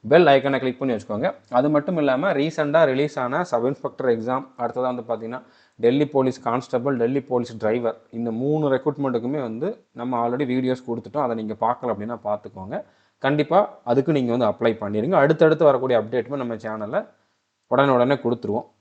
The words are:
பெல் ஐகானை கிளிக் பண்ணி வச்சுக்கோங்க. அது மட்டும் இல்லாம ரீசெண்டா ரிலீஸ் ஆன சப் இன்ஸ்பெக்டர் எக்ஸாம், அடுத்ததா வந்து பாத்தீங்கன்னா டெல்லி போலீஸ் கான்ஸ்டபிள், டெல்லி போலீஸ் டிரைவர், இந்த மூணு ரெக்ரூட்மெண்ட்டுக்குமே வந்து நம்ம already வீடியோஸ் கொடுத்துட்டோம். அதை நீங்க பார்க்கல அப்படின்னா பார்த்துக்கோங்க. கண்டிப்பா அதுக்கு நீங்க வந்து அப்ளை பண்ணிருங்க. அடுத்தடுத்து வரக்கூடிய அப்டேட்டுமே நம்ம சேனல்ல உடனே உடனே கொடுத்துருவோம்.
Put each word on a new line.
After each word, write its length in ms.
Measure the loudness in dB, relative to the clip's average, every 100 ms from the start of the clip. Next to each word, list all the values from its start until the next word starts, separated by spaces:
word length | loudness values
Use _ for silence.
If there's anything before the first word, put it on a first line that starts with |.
| 4
பெல் 180 | 6 8
ஐகானை 260 | 6 4 -2
கிளிக் 160 | -2 -2
பண்ணி 140 | -2 -4
வச்சுக்கோங்க. 340 | -4 -4 -4 -6 _ 0
அது 120 | 2 0
மட்டும் 240 | 0 0
இல்லாம 300 | 0 0 0 0
ரீசெண்டா 420 | -2 -2 0 4 4
ரிலீஸ் 240 | 2 -2 -2
ஆன 200 | -4 -2 -2
சப் 160 | 0 0
இன்ஸ்பெக்டர் 400 | -2 -8 -4 0 0
எக்ஸாம், 280 | 0 -4 -6 -8
அடுத்ததா 240 | -6 -2 -4
வந்து 140 | -4 -6
பாத்தீங்கன்னா 300 | -8 -6 -12 -16 _ _ _ 2
டெல்லி 220 | 2 0 2
போலீஸ் 220 | 0 -2 -2
கான்ஸ்டபிள், 480 | -4 -2 -4 -2 0
டெல்லி 180 | 0 -2 -2
போலீஸ் 240 | -4 -4 -4
டிரைவர், 320 | -2 0 -2 -6 _ -8
இந்த 140 | -6 -4
மூணு 240 | -2 0 2
ரெக்ரூட்மெண்ட்டுக்குமே 680 | 0 0 -2 -2 0 -2 -2 -6
வந்து 220 | -4 -6 -8 _ -10
நம்ம 180 | -4 -2 0
already 200 | 0 0
வீடியோஸ் 340 | 0 0 -4 -4
கொடுத்துட்டோம். 340 | -8 -6 -4 -2
அதை 100 | -2
நீங்க 140 | -6 -2 -2
பார்க்கல 280 | -2 -4
அப்படின்னா 240 | -4 -6 -8 -6
பார்த்துக்கோங்க. 500 | -6 -8 -14 -10 -10 -10 _ _ _
கண்டிப்பா 340 | 0 0 2 2 2 -4 0
அதுக்கு 240 | 0 2 -2
நீங்க 140 | 0
வந்து 140 | 0 0
அப்ளை 240 | 2 -2 -2
பண்ணிருங்க. 360 | -4 -2 2 4
அடுத்தடுத்து 460 | 4 6 4 6 4
வரக்கூடிய 300 | 4 2 2
அப்டேட்டுமே 400 | 2 -4 -4 -6
நம்ம 140 | -6 -6 -8
சேனல்ல 340 | -8 -4 -6 -6 _ _ _ _ _ _
உடனே 220 | 2 4 4
உடனே 220 | 4 2 0
கொடுத்துருவோம். 420 | -2 -2 -4 -6 _